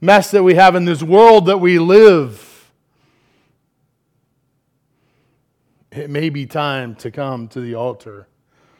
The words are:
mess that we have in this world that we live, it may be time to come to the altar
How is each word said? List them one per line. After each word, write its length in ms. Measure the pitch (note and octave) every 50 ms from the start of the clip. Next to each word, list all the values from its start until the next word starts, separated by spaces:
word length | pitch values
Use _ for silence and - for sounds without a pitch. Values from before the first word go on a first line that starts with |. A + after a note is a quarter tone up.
mess 300 | D#3+ F#3 G#3 G3+ - -
that 120 | G3+ G3+ F#3
we 120 | F#3 F3
have 200 | F3 F#3+ F#3 F3
in 120 | F3+ F3
this 160 | F3 E3+ C#3 E3
world 420 | D#3+ F3+ G#3 A3+ A#3 A3 G#3+ F3
that 120 | F#3 G3 G3
we 200 | F3+ F3+ F3+ E3+
live, 920 | E3 F3 F#3+ G#3+ A3 G#3+ F#3 D#3+ C#3 B2 G#2+ - - _ _ _ _ _ _ _ _ _ _ _ _ _ _ _ _ _ _ _ _ _ _ _ _ _ _ _ _ _ _ _ _ _ _ _ _ _ _ _ _ _ _ _ _ _ _ _ _ _ _ _ _ _ _ _ _ _ _ _ _ _ _ _ _ _ _ _ _ _
it 180 | - C#3+ D3+ D3
may 220 | C#3+ D3 D#3+ D#3+
be 160 | C#3+ C#3+ C3+
time 480 | A2+ - D#3 D3 C#3+ C#3 C3+ B2 A#2 G#2+
to 160 | - - A#2+
come 360 | A2 D3 C#3 C3+ C3 A#2+ A#2 A2
to 120 | - C3
the 140 | B2 A#2+ A#2
altar 520 | A2+ B2 B2+ A#2+ - _ A2+ G2+ G2+ G2 _ _ _ _ _ _ _ _ _ _ _